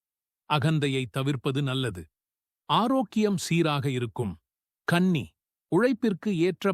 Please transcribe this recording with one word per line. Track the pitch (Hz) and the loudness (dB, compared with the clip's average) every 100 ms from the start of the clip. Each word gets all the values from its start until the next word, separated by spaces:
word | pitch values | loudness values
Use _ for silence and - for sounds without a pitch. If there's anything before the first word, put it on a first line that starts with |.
| _ _ _ _ - | _ _ _ _ -2
அகந்தையை | 147 151 156 143 135 127 | 0 2 2 2 0 -2
தவிர்ப்பது | 139 135 139 147 131 | -4 -2 -2 -2 -2
நல்லது. | 139 131 127 90 82 _ _ _ _ _ - | -2 -2 -4 -6 -12 _ _ _ _ _ -2
ஆரோக்கியம் | 156 233 269 220 220 214 185 | 0 2 0 0 0 0 0
சீராக | - 165 160 143 143 | 0 0 0 0 -2
இருக்கும். | 123 120 - 110 82 _ _ _ _ - | -4 -4 -6 -6 -8 _ _ _ _ -2
கன்னி. | 170 185 160 90 _ _ _ _ | 2 2 0 -4 _ _ _ _
உழைப்பிற்கு | 165 247 254 226 180 214 175 | 2 2 2 0 -2 -2 0
ஏற்ற | 175 175 196 | 0 0 -2